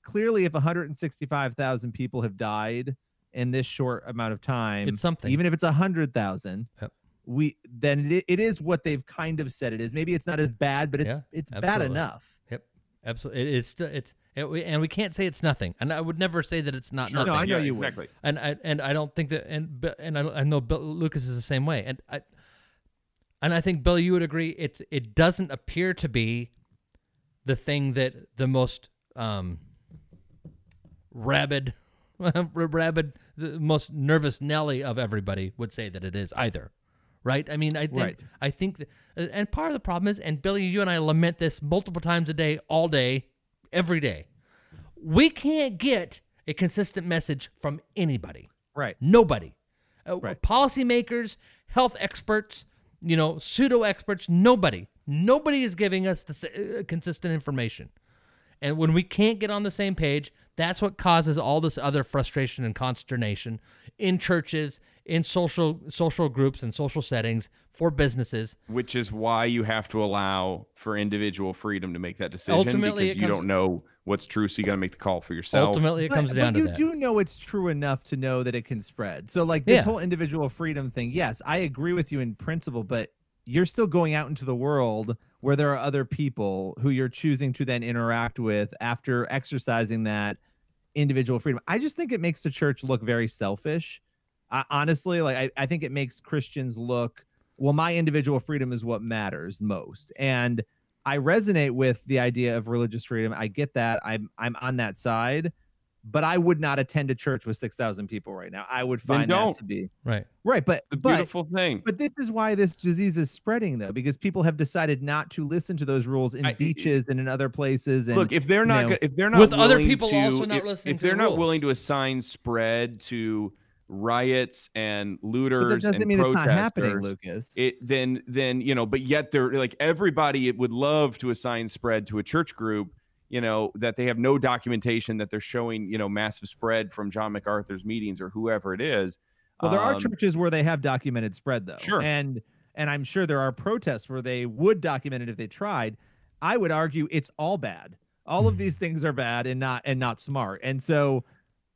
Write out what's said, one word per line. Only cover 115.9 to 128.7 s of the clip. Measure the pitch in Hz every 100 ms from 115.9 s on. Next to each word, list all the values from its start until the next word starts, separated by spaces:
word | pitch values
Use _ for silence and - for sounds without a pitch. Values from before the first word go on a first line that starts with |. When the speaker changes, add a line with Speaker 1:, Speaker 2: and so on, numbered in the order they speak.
| 135
Speaker 1:
rules | 120 135 127
in | 123
Speaker 3:
I, | 147
Speaker 1:
beaches | 113 156 156 160 139 123
and | 131
in | 131
other | 131 135
places. | 139 139 131 - 131 117
And, | 151
Speaker 3:
Look, | 165
if | 156
they're | 135 196
Speaker 1:
you |
Speaker 3:
not | 226 214
Speaker 1:
know | 117
Speaker 3:
go-, | -
if | 151
they're | 135 202
not | 220
Speaker 2:
With | 214
other | 143 233 254
Speaker 3:
willing | -
Speaker 2:
people | 262 220
Speaker 3:
to, | 214
Speaker 2:
also | - -
not | 214 202
Speaker 3:
if, |
Speaker 2:
listening | 202 190 -
Speaker 3:
if | 139
Speaker 2:
to |
the | 175
Speaker 3:
they're |
not | 196 220
Speaker 2:
rules. | 160
Speaker 3:
willing | 165 160
to | 143
assign | 131 - 139 131 131
spread | 120 - 120 117 113 117 120 113
to | - 120 110 110 101 - _ _ -
riots | 98 113 120 127 127 127 - -
and | 110 107 104 101 92
Speaker 1:
But | 107
that | 123
Speaker 3:
looters | 135 127 120 120
Speaker 1:
doesn't | 208
Speaker 3:
and | 196
Speaker 1:
mean | 214 196
it's | -
not | - 139
happening, | 160 220 - 101
Speaker 3:
protesters, | 101 98 98
Speaker 1:
Lucas. | 95 95 120
Speaker 3:
it, | - 127 127 123
then, | 135 127 127 -
then, | 123 131 127
you | 123